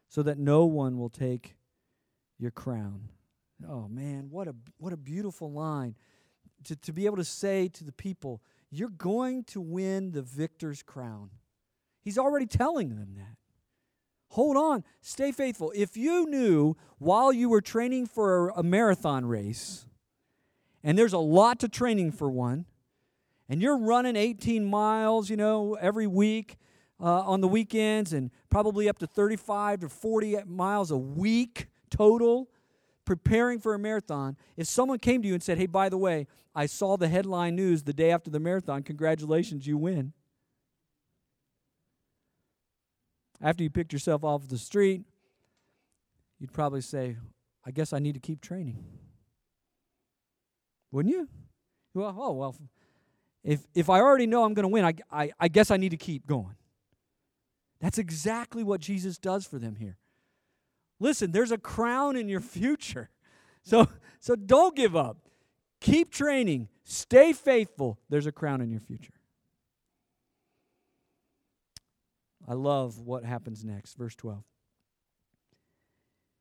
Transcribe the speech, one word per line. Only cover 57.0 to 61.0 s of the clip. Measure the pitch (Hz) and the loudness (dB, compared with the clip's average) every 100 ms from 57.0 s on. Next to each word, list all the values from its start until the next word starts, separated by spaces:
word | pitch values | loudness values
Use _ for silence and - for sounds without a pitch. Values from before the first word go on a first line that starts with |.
| _ _ _ _ _ _ _ _ | _ _ _ _ _ _ _ _
That's | 170 220 | -4 -2
exactly | 180 160 180 226 240 233 | -4 -4 -4 -4 -6 -6
what | 208 190 | -4 -4
Jesus | 156 196 185 170 | -4 -6 -6 -6
does | 190 190 | -4 -4
for | 190 139 | -6 -10
them | 117 | -10
here. | 107 107 92 _ _ _ _ _ _ _ _ _ - | -10 -12 -14 _ _ _ _ _ _ _ _ _ -4